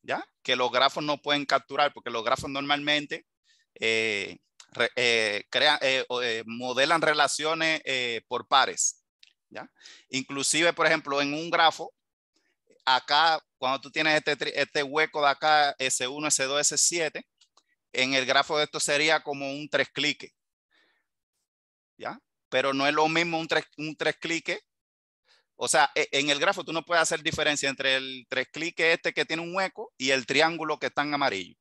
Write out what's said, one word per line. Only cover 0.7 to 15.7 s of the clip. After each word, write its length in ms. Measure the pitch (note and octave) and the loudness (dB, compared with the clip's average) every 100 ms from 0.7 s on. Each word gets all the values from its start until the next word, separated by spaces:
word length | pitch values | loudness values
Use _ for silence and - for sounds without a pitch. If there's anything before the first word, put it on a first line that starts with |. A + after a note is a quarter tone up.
grafos 320 | B2 C3+ F3 | 4 2 2
no 180 | D3 C#3+ | -4 -4
pueden 240 | - D3 | -2 -2
capturar, 480 | C#3 C3+ - C#3 D3 | 0 -2 -2 0 0
porque 160 | A#2 B2 | -2 -8
los 160 | A#2 | -4
grafos 240 | A2+ C3 D#3 | -2 -2 -4
normalmente, 800 | C#3 C#3+ D3 D3 D3 C#3+ D#3+ _ _ _ _ _ | -8 -2 -2 0 -2 -2 -12 _ _ _ _ _
eh, 640 | - A2+ A2+ A2 G2+ F#2+ F2+ _ _ - | -4 -2 0 0 -2 -6 -12 _ _ -20
re-, 220 | - A#2 | -2 -2
eh, 500 | - B2 A#2 A2 G2+ - | 2 2 2 2 -2 -4
crean, 280 | B2 C#3+ D3 | 0 2 2
eh, 240 | C3+ C3 A#2+ | 0 0 -2
o, 140 | B2 | -4
eh, 220 | B2 A2+ A2 | -4 -4 -6
modelan 560 | A#2 B2+ B2 C#3+ E3 | -8 -4 0 2 4
relaciones, 800 | D#3 D3+ C#3+ - D#3 D#3+ D#3+ D#3 | 2 2 2 0 -2 0 0 -2
eh, 380 | - C3 B2 A2+ _ | -4 -4 -2 -6 _
por 180 | B2 - | -8 2
pares, 580 | C#3 A#2 E2+ - - _ _ - _ _ | 2 4 0 -4 -4 _ _ -20 _ _
¿ya? 180 | - - _ - - _ | -18 -18 _ -20 -20 _
Inclusive, 640 | C3 C3 C#3 C3+ D3+ E3+ | -8 -6 -4 -2 2 2
por 140 | E3 D#3+ | 2 2
ejemplo, 340 | D#3+ C#3+ C#3 | 2 0 -2
en 140 | C#3+ | -2
un 160 | D3 E3+ | -4 -4
grafo, 420 | E3 D#3+ D3+ E3 _ _ _ _ _ _ _ _ _ | 2 2 2 -12 _ _ _ _ _ _ _ _ _
acá, 600 | - B2+ - D3 E3 D#3+ _ _ | 0 0 2 2 4 2 _ _
cuando 220 | C3 C3+ | -4 -4
tú 100 | C#3 | -6
tienes 240 | D#3 D#3 | -2 2
este 240 | D#3 D3+ C#3+ | 2 0 -2
tri-, 140 | D3 | -2
este 300 | - C#3 D#3 | -2 -2 -2
hueco 360 | C#3+ D3 D#3 D#3 | -2 0 0 2
de 100 | C#3+ | 2
acá, 440 | C3+ D#3 D3+ C#3+ | 2 4 4 4